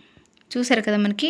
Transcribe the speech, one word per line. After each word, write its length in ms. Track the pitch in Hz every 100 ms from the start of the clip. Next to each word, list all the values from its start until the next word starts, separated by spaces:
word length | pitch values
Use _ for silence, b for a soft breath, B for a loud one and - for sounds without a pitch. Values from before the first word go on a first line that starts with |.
| b b _ _ -
చూసారు 280 | 247 247 226 214
కదా 120 | 208
మనకి 240 | 208 208